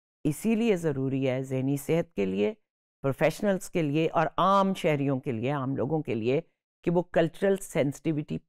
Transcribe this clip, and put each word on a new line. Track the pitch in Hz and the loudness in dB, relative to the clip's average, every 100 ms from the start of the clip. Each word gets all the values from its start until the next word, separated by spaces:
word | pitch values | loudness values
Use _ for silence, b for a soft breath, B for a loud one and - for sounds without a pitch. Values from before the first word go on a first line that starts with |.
| _ _ 151 | _ _ -4
इसीलिए | 147 220 220 233 180 | -2 0 0 2 2
ज़रूरी | 165 135 135 135 135 | 0 -2 -2 0 0
है | 127 | -2
जहनी | 135 131 135 139 | -4 -2 0 -2
सेहत | - 160 170 - | 0 -2 -2 -4
के | 190 | -4
लिए, | 190 208 220 _ _ _ _ | 0 -2 -4 _ _ _ _
प्रोफेशनल्स | 135 135 156 - 208 185 - | -4 2 0 2 0 -2 -2
के | 180 | -2
लिए | 151 151 160 | 0 0 0
और | 165 160 - | 0 0 2
आम | 180 196 196 | 2 4 2
शहरियों | 190 170 147 139 131 | 0 0 2 0 0
के | 143 | -2
लिए, | 113 123 | -4 -2
आम | 143 131 135 | -2 -4 -2
लोगों | 123 156 | -2 -2
के | 143 113 | -2 -2
लिए | 113 143 - _ _ _ - | 0 0 -2 _ _ _ 0
कि | |
वो | 175 175 | 0 0
कल्चरल | 180 165 - 196 196 | 0 0 2 0 0
सेंसिटिविटी | - 165 139 - 165 151 151 160 | -2 -2 0 0 -4 -4 -4 -10